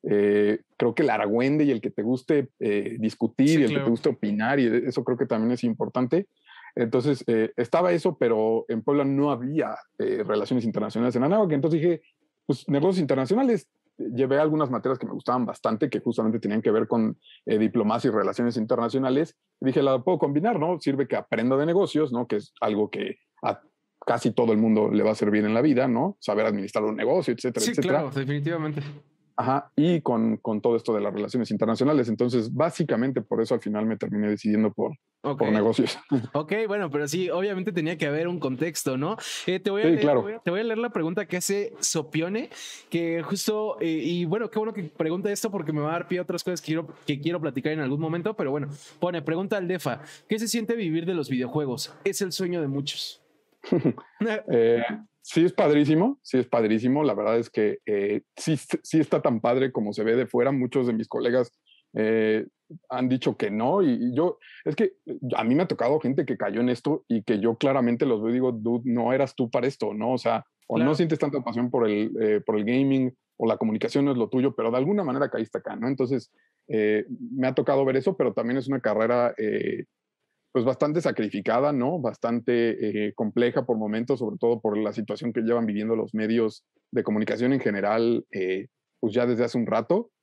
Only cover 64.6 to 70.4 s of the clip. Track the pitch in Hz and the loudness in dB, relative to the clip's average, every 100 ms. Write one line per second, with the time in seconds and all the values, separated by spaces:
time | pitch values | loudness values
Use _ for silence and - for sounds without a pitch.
64.6 | - 147 381 - - 131 131 117 113 139 | -8 0 0 -2 -14 -10 -4 -2 2 2
65.6 | 185 - 117 151 127 143 143 113 104 104 | 2 0 0 2 0 -2 -2 -2 -2 0
66.6 | 123 120 - 156 _ 113 - 107 113 113 | -2 0 -2 -2 _ -4 0 0 0 0
67.6 | 139 135 120 120 143 110 110 123 131 117 | 2 2 2 2 0 0 0 0 0 -2
68.6 | 110 120 123 120 117 131 135 - 120 131 | -2 -2 0 0 0 0 -2 -2 -2 0
69.6 | 123 - 107 107 110 127 120 113 | -2 -2 -6 -2 -2 0 0 -2